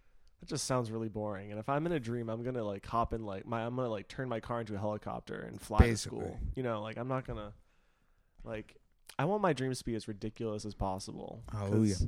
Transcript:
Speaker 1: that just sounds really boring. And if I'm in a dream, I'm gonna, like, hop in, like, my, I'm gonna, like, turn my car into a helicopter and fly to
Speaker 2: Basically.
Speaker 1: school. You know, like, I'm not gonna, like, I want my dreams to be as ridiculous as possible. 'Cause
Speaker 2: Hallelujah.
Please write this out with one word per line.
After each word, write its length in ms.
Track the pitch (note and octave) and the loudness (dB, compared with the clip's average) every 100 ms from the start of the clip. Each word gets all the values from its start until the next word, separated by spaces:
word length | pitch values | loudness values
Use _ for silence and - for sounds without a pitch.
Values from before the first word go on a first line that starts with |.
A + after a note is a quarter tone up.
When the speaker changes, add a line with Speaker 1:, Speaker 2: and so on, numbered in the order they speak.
| - - - - | -20 -20 -20 -18
Speaker 1:
that 100 | - | -6
just 160 | D3 - | -2 2
sounds 240 | B2+ A2+ | 2 2
really 180 | A2+ A2 | -2 -2
boring. 420 | G#2 G#2+ G2 G#2 | -2 -2 -4 -6
And 80 | G#2 | -4
if 100 | G#2+ | 0
I'm 160 | C#3+ E3+ | 2 2
in 60 | |
a 80 | E3 | 0
dream, 300 | A2+ A#2+ A2+ | 0 -2 -2
I'm 140 | A2+ | -2
gonna, 200 | A#2+ B2+ | -2 0
like, 220 | G#2 G2 - | -2 -2 0
hop 280 | A#2 A2+ | 2 2
in, 120 | A2+ G#2+ | 0 -4
like, 200 | G2 - | -6 -4
my, 200 | A#2 A#2 | -2 0
I'm 100 | B2 | 0
gonna, 140 | B2 | 0
like, 180 | G#2+ - | -2 -4
turn 220 | - B2+ | -4 -2
my 100 | A2+ | -2
car 220 | - A#2 | 0 -2
into 140 | G#2+ G2+ | -2 -2
a 40 | |
helicopter 600 | G#2 G#2+ - A#2+ - G2+ | 0 -2 -4 -6 -6 -8
and 180 | - - | -8 -10
fly 180 | - G#2+ | 4 8
to 40 | |
Speaker 2:
Basically. 360 | A#2 G#2+ - A2+ - | 8 6 0 -4 -4
Speaker 1:
school. 140 | - - - | -4 -4 -2
You 80 | |
know, 180 | B2 A2 | 0 0
like, 160 | A2 A2+ | -2 -4
I'm 100 | B2+ | -2
not 180 | C3 B2+ | -2 -2
gonna, 260 | A2+ G#2 G#2+ - _ _ _ _ _ _ - | -6 -8 -14 -20 _ _ _ _ _ _ -14
like, 340 | A#2 A2 - - _ _ - - | -8 -6 -8 -16 _ _ -8 -2
I 60 | D3+ | 0
want 160 | G#3 | 4
my 120 | F#3+ | 4
dreams 260 | C#3 C3 B2+ | 4 0 -2
to 60 | - | -2
be 100 | A2 | -2
as 120 | - | -4
ridiculous 580 | G#2 G#2+ - A2+ G#2+ G#2 | -6 -6 -4 -4 -2 -4
as 80 | |
possible. 720 | - G2 F#2+ - - - - - | -2 0 -2 -6 -8 -8 -10 -6
'Cause 120 | G#2+ | -2
Speaker 2:
Hallelujah. 360 | G2 G#2 G#2+ F#2 | 4 6 6 4